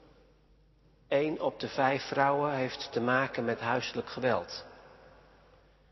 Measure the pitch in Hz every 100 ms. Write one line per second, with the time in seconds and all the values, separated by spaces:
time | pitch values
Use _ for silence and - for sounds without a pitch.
0 | - - - _ _ _ _ _ _ _
1 | - 139 151 160 147 - 120 - 135 135
2 | - - 135 143 147 139 131 - - -
3 | 120 127 135 - 117 113 117 123 - -
4 | - - 127 101 87 - - - - -
5 | - - - - - - - _ _